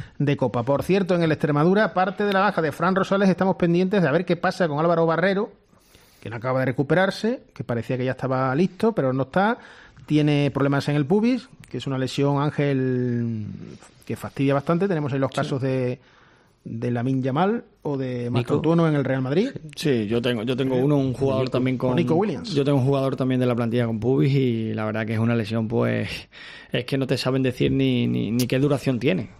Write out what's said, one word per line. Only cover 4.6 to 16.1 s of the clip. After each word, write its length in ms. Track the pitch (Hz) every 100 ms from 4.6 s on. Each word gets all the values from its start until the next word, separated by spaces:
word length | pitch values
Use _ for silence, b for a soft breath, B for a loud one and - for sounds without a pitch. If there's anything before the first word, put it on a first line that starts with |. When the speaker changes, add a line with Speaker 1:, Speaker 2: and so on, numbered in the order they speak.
| 175
Speaker 1:
con 100 | 143
Álvaro 300 | 165 165 165
Barrero, 440 | 160 185 190 240 - _ b b b b b
que 80 | -
no 60 | 117
acaba 240 | 127 131
de 80 | 131
recuperarse, 760 | 127 139 160 190 - 214 262 - -
que 80 |
parecía 340 | 123 117 - 127
que 80 | 127
ya 60 |
estaba 420 | 127 135 131 131
listo, 380 | 135 185 - 220
pero 180 | 214 131
no 100 | 131
está. 340 | 131 185 202 240 B B B - -
Tiene 460 | 151 147 143 143
problemas 340 | 131 139 143 147
en 60 | 147
el 100 | 139
pubis, 420 | 208 233 254 - - -
que 80 | 127
es 80 | 143
una 100 | 131
lesión, 420 | 131 - 139 139
Ángel, 1080 | 147 - 143 135 131 127 123 120 117 110 104 95 - - - _ -
que 100 | 110
fastidia 380 | - - 139
bastante. 340 | 139 - 170 196
Tenemos 240 | 165 147
ahí 60 | 139
los 140 | 135
Speaker 2:
Sí. 40 | -
Speaker 1:
casos 220 | 151 139
de, 380 | 131 131 127 123 b